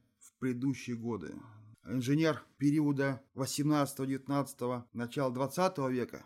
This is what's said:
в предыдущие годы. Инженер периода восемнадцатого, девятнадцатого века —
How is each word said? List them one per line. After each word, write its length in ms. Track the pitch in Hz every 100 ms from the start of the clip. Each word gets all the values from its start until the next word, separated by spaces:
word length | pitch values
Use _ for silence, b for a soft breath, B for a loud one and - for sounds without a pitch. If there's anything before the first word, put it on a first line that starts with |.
| _ _
в 140 | - -
предыдущие 580 | 131 123 139 127 - 117
годы. 360 | 113 101 78 - - - - - -
Инженер 580 | 127 123 151 160 127 - -
периода 640 | 143 156 147 139 139 131 -
восемнадцатого, 720 | - 131 - 147 151 139 139 135
девятнадцатого 1800 | 135 135 143 135 - 123 123 117 113 120 147 131 123 135 175 185 180 131
века — 380 | 127 113 -